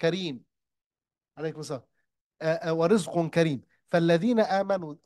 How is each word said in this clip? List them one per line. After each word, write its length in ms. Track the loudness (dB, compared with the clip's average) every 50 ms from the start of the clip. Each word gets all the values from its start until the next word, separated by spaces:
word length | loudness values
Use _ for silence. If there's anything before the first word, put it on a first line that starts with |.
كريم. 400 | -2 -2 0 -2 -4 -8 -8 -10 -14 _ _ _ _ _ _ _ _ _ _ _ _ _ _ _ _ _ _ -10
عليكم 220 | -8 -8 -8 -10
السلام. 220 | -10 -10 -10 -12 -12 _ _ _ _ _ _ _ _ _ _ -6
Uh, 180 | -2 -2 -2 -2 -2
uh, 80 | -2 0
ورزق 560 | 2 2 4 2 2 0 0 -2 -2 -2 0
كريم. 320 | 2 2 2 2 0 -4 -8 _ _ _ _ _
فالذين 480 | 0 2 4 4 4 4 2 2 2 2
آمنوا, 560 | 2 2 0 0 0 0 -2 -4 -4 -8 -12 -16 _